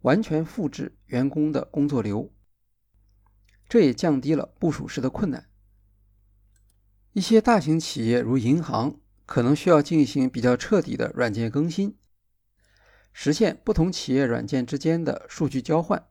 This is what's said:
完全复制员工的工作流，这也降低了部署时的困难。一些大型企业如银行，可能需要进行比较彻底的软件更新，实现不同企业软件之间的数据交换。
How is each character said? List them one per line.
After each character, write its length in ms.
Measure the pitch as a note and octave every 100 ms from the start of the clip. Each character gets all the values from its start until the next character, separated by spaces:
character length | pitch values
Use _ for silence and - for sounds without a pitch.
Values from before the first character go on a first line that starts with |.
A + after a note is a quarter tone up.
完 220 | B2+ E3+
全 220 | A3+ D#3
复 240 | D#3+ - D#3
制 280 | - - _ _
员 220 | B2 C3+
工 240 | D3+ D3+
的 120 | C#3+ -
工 220 | - C#3+
作 120 | C#3
流， 320 | G#2 G2+ G#3 _ _ _ _ _ _ _ _ _ _ _ _ _ _
这 120 | A#3+
也 120 | D#3+
降 280 | A#2 F3 C#3
低 140 | C3+
了 120 | D#3 - _
部 120 | E3+
署 160 | D3+ -
时 120 | -
的 100 | C4
困 200 | - G3
难。 180 | B2 - _ _ _ _ _ _ _ _ _ _ _ _ _ _ _ _
一 80 | G#3
些 200 | F#3 A3
大 200 | A3 A3+
型 180 | D3 D#3+
企 280 | D#3+ - A2+
业 140 | B2
如 180 | A#2 C3
银 240 | A2+ D#3
行， 360 | D3+ A#2 B2+ - _ _ -
可 160 | -
能 120 | A#2+
需 140 | C#3+ -
要 140 | D#3+
进 240 | C#3+ E3 B2+
行 240 | C#3+ C3
比 100 | B2
较 160 | A#2+ B2
彻 240 | - G3+
底 160 | - B2
的 160 | A#2+
软 180 | - A#2+
件 180 | G#2 A#2
更 200 | C3+ D#3+
新， 280 | D#3+ G3+ - _ _ _ _ _ _ _ _ _ _ _
实 220 | - -
现 260 | D3 G#3 -
不 120 | -
同 180 | G#3+ E3
企 220 | - -
业 100 | C3
软 220 | C3+ A#2+ A2+
件 180 | C3+
之 140 | B2 C#3+
间 260 | D#3 E3
的 220 | D#3 - -
数 180 | - D3
据 140 | C3+
交 220 | B2 D#3
换。 260 | E3 - -